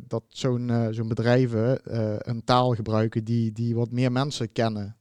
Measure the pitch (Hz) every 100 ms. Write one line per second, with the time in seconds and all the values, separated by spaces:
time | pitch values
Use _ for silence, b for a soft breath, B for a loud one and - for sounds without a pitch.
0 | 120 117 - - 135 123 123 117 113 110
1 | 113 113 113 127 123 110 117 135 - 117
2 | 107 104 - 117 113 123 127 113 110 110
3 | 110 117 110 117 113 107 117 117 117 120
4 | 127 123 147 - 113 - 113 107 101 -